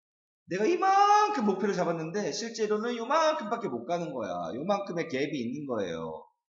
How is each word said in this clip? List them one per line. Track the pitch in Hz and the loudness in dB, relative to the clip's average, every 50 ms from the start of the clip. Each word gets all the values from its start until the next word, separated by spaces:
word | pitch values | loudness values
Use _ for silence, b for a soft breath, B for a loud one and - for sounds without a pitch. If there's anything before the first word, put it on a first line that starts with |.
| _ _ _ _ _ _ _ _ _ | _ _ _ _ _ _ _ _ _
내가 | - 175 190 - | -6 -2 0 2
이만큼 | 339 359 - 381 381 392 392 403 415 415 415 427 403 - 262 208 | 2 2 4 4 4 6 6 8 8 8 6 6 4 2 2 2
목표를 | 202 185 185 214 202 185 | 2 2 2 0 0 2
잡았는데 | 180 170 170 170 160 160 165 170 208 208 151 | 2 0 0 0 -2 -4 -4 -4 -4 -4 -4
실제로는 | - - 233 226 226 226 214 208 214 208 226 240 240 | -4 -4 -6 -6 -4 -2 0 0 0 0 0 -2 -4
요만큼밖에 | 226 226 254 311 320 320 311 311 - 220 208 233 214 196 - | -4 -2 0 2 4 4 4 2 0 -2 -4 -4 -4 -4 -4
못 | 123 - 101 | -6 -6 -4
가는 | - 175 170 170 156 139 | -4 -2 -2 -2 -4 -6
거야. | 123 104 92 87 90 85 80 95 | -6 -4 -4 -4 -4 -4 -6 -6
요만큼의 | 127 160 196 202 202 196 - 175 170 160 | -4 -2 -2 -2 -2 -2 -4 -6 -6 -4
갭이 | 165 131 131 147 147 160 | -4 -2 -2 -2 -2 -2
있는 | 135 113 117 135 151 147 | -4 -4 -6 -6 -6 -6
거예요. | 135 120 107 98 87 82 82 82 80 80 78 - _ _ _ _ _ | -4 -4 -2 -2 -4 -4 -6 -6 -8 -10 -12 -14 _ _ _ _ _